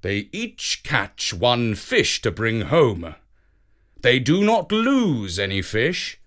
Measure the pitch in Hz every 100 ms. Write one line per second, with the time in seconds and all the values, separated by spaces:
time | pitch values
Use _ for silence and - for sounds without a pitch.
0 | - 101 - 190 233 - - - - -
1 | 101 - - 90 120 120 120 104 - 247
2 | 113 - 117 87 113 113 107 107 135 95
3 | 82 80 _ _ _ _ _ _ _ _
4 | 123 127 123 175 208 226 180 214 226 277
5 | 226 131 98 87 98 98 92 107 127 180
6 | - -